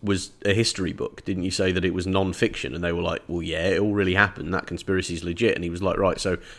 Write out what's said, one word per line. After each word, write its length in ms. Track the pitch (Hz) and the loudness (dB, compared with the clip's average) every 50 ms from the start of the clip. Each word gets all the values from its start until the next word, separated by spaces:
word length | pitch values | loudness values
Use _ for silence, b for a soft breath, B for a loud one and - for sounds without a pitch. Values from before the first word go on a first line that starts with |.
| - | 0
was 300 | 101 101 92 - - - - - | 0 0 0 0 -4 -8 -2 0
a 80 | 101 98 | 2 4
history 400 | 110 117 - - - 95 85 85 | 4 4 2 0 -2 -2 -4 -2
book? 320 | - - - - - - | -4 -6 -6 -8 -8 -4
Didn't 200 | - 98 92 90 | -4 -2 -2 -2
you 60 | 95 | -2
say 220 | 92 - 98 92 92 | 0 0 2 2 2
that 140 | 92 87 | 2 2
it 80 | 92 85 | 0 0
was 120 | 92 90 | 0 0
non-fiction?" 680 | 92 95 95 95 95 90 - 120 113 - - - - 64 | 0 2 2 2 0 0 0 0 0 0 -2 -8 -6 -6
And 100 | 85 87 | -4 -2
they 80 | 87 85 | -2 -2
were 80 | 85 87 | -2 -2
like, 200 | 85 85 - - - | -2 -4 -4 -6 -6
"Well, 120 | 82 87 | -6 -4
yeah, 280 | 82 82 80 80 82 95 | -4 -4 -2 -2 0 2
it 100 | 95 - | 2 2
all 120 | 101 107 101 | 2 2 2
really 200 | 101 98 92 92 | 2 2 4 4
happened. 380 | 98 104 98 - - - 82 92 | 4 4 4 2 -2 -6 -4 -2
That 140 | 90 - | -2 -2
conspiracy 480 | - - 85 - - 95 92 90 - 87 | -4 -6 -6 -2 -2 -2 0 -2 -2 -4
is 100 | 80 82 | -6 -4
legit." 300 | 87 87 82 117 110 - | -4 -2 2 2 2 2
And 100 | - 87 | 2 -2
he 60 | 85 | -4
was 100 | 85 87 | -4 -2
like, 160 | 98 92 85 | -2 -2 0
"Right, 240 | - 98 92 - - | 2 2 0 0 0
so 160 | - 98 90 - B B B | 0 -2 -2 -2 B B B